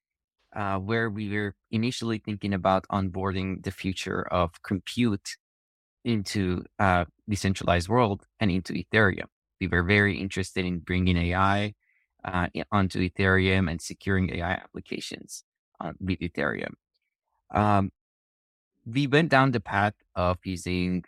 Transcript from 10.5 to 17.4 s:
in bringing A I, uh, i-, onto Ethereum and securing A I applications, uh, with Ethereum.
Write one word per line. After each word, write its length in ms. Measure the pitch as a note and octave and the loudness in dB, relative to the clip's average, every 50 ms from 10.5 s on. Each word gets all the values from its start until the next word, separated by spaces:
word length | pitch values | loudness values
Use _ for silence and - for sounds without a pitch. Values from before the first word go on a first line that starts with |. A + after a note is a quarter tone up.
| - F#2+ F#2 | -2 -2 -2
in 140 | F2+ F2+ E2+ | -2 -2 -4
bringing 360 | - - F2+ F2+ F#2 F2+ F2+ | -4 -2 0 2 2 4 4
A 200 | E2+ E2+ E2+ F2+ | 2 2 2 2
I, 400 | F#2 F#2+ G2 G2 G2+ G#2 G#2 G#2 _ _ _ _ _ _ _ _ _ - | 2 2 2 2 0 -2 -4 -6 _ _ _ _ _ _ _ _ _ -10
uh, 220 | F#2+ F#2 F2+ F2 - - | -6 -2 -2 -2 -2 -4
i-, 100 | - - - | -8 -6 -2
onto 280 | G#2 G2+ F#2+ F#2 - G2+ F#2 | 0 2 2 2 0 -2 -2
Ethereum 600 | F2+ - - G2 F#2+ F#2 F#2 F#2 F#2+ F#2+ F#2+ F#2+ D#2 | -2 0 0 2 4 4 4 4 4 2 2 2 0
and 100 | E2 D#2+ | -2 -4
securing 540 | - - F2 - - G2 G2 F#2 F#2 - - | -8 -10 -12 -6 -2 0 2 2 2 0 -2
A 80 | E2+ | -4
I 100 | E2+ F2+ F#2 | -4 -4 -4
applications, 920 | - - - - - - - - - - - - - - - - - - _ _ _ _ _ _ - | -4 -8 -12 -14 -14 -10 -10 -10 -10 -10 -10 -12 -14 -14 -16 -18 -18 -18 _ _ _ _ _ _ -12
uh, 140 | - D#2+ C#2+ - | -10 -10 -10 -6
with 200 | G2 F#2 F2+ - | -4 -4 -2 -2
Ethereum. 540 | E2+ E2+ - C#2+ C#2+ C#2 G#1+ G1+ G1+ G1+ - - _ _ _ _ _ _ _ _ _ _ _ _ | -4 -6 -4 -2 -2 -2 -2 -4 -6 -10 -10 -14 _ _ _ _ _ _ _ _ _ _ _ _